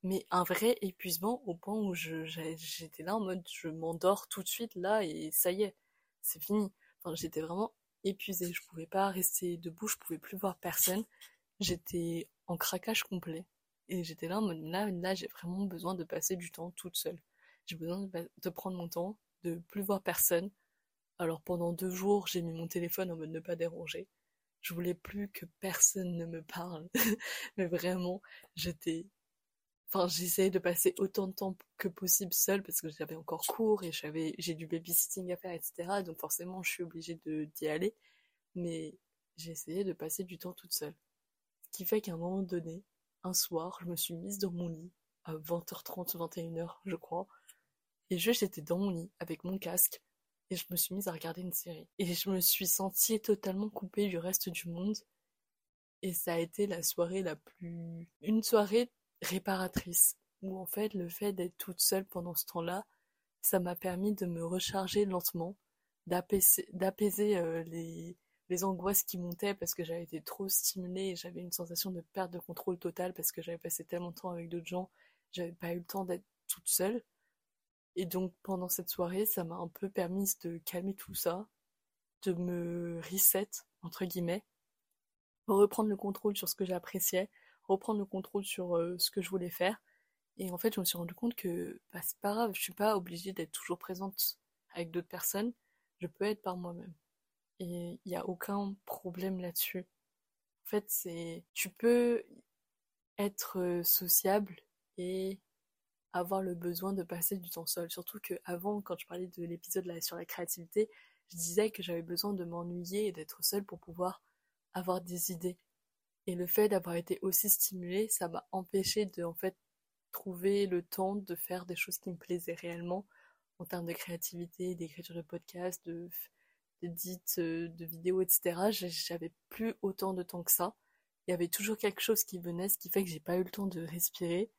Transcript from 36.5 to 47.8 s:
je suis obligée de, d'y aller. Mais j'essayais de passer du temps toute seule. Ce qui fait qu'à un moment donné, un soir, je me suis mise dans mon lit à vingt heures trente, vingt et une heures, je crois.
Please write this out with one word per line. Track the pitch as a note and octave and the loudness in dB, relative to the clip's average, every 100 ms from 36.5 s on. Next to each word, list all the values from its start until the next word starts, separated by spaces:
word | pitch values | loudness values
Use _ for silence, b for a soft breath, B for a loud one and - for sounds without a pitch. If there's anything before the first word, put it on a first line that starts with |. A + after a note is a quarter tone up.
| F#3 | -4
je | F3+ | -4
suis | - | -2
obligée | E3+ E3 E3 E3 - | -6 -8 -10 -8 -4
de, | D#3 D3+ - | -4 -4 -4
d'y | D#3 | -2
aller. | D3+ G3 - b b b b _ - | 0 0 -2 b b b b _ -6
Mais | F3 E3 D#3+ F#3 _ _ _ - | -4 -4 -6 -12 _ _ _ -14
j'essayais | E3 D#3+ - E3+ | -12 -10 -4 -2
de | G3 | 0
passer | F3 D#3 - | -2 -4 -4
du | F#3 F3 | -6 -6
temps | F3+ | -10
toute | F3+ F#3 | -10 -4
seule. | - D3+ E3 _ _ _ _ _ _ | -4 -4 -10 _ _ _ _ _ _
Ce | - | -14
qui | - F3+ | -6 2
fait | G#3+ | 2
qu'à | G#3 | 2
un | E3 | -4
moment | F3 F#3+ | -2 0
donné, | F#3 F3+ E3 E3 - _ _ _ | 0 -2 -2 -8 -12 _ _ _
un | F#3 | -2
soir, | F3+ - E3+ E3+ F#3 | 2 2 0 -2 -6
je | F3 | -6
me | E3+ | -2
suis | - | -2
mise | E3+ F#3 G3+ | -4 -6 -2
dans | G3 | -2
mon | F3 F3 | 0 -4
lit | D#3+ F3 _ _ _ - | -4 -10 _ _ _ -8
à | D#3+ | -8
vingt | D3+ E3+ E3+ | -2 -4 -2
heures | F3 | -10
trente, | - - F3 F3 | -10 -8 -6 -4
vingt | E3+ - | -4 -4
et | |
une | E3 E3 | -4 -4
heures, | E3+ - G3 | -6 -6 -8
je | E3 | -8
crois. | - E3+ G3 B B B B _ | -4 -6 -6 B B B B _